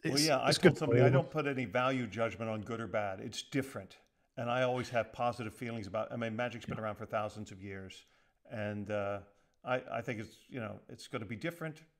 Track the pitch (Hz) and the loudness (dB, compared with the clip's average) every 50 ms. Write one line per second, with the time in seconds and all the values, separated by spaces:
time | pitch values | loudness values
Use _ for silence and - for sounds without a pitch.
0 | - - 135 143 151 160 139 131 123 139 151 - - 175 135 - 160 135 117 123 | -4 0 2 2 4 4 4 4 6 4 4 8 8 8 8 8 4 4 8 8
1 | 123 123 127 135 - - - 156 - 143 135 127 123 101 90 123 127 131 135 127 | 8 8 8 6 4 4 -2 -2 0 0 0 0 -2 0 2 2 2 4 2 2
2 | 120 107 92 113 117 113 98 101 117 113 110 107 101 120 117 113 117 98 117 107 | 0 -2 0 0 0 0 0 -2 -4 -2 -2 -4 -4 -4 -6 -6 -4 -2 -2 -2
3 | 104 98 95 104 113 123 - - - - - 135 127 - - 107 95 - - - | -2 -2 -4 -6 -8 -8 -8 -10 -10 -4 -4 -4 -4 -4 -8 -10 -10 -12 -16 -20
4 | _ _ _ _ _ _ _ - 117 120 120 127 127 127 127 127 113 - 123 113 | _ _ _ _ _ _ _ -4 -2 0 2 2 2 2 2 0 -2 0 0 0
5 | 107 - - - 120 120 113 123 117 107 - - 127 117 117 113 101 101 98 110 | 0 0 -2 0 0 0 0 -2 -6 -8 -6 -8 -8 -6 -6 -6 -6 -4 -4 -4
6 | 110 - 131 120 117 113 110 113 123 120 117 113 - - 117 110 110 107 101 - | -4 -4 -4 -4 -2 -2 -2 -2 -2 -2 -4 -8 -8 -8 -6 -4 -4 -4 -4 -6
7 | 110 - 117 107 107 107 - 107 104 - 104 92 98 101 98 98 95 90 - - | -6 -4 -2 -2 -2 -2 -4 -8 -10 -12 -12 -12 -10 -10 -10 -10 -10 -12 -14 -16
8 | - _ _ _ _ _ _ _ _ - 127 107 104 104 104 104 101 101 104 104 | -20 _ _ _ _ _ _ _ _ -10 -6 -4 -4 -4 -4 -4 -4 -2 -2 -2
9 | 98 101 101 98 92 - _ _ _ _ _ _ - 123 127 127 - - - 117 | 0 -2 -2 -4 -8 -14 _ _ _ _ _ _ -4 -2 -2 -2 -2 -4 -6 -4
10 | 113 135 120 107 110 - - - - - - 127 110 101 101 98 - - 117 - | -4 -4 -6 -6 -8 -10 -14 -20 -20 -12 -8 -6 -6 -6 -8 -10 -14 -16 -16 -16
11 | - - - 120 113 95 113 101 - 170 170 - 160 160 151 - - _ _ _ | -12 -10 -8 -8 -6 -8 -8 -6 -6 -6 -6 -6 -8 -10 -10 -12 -18 _ _ _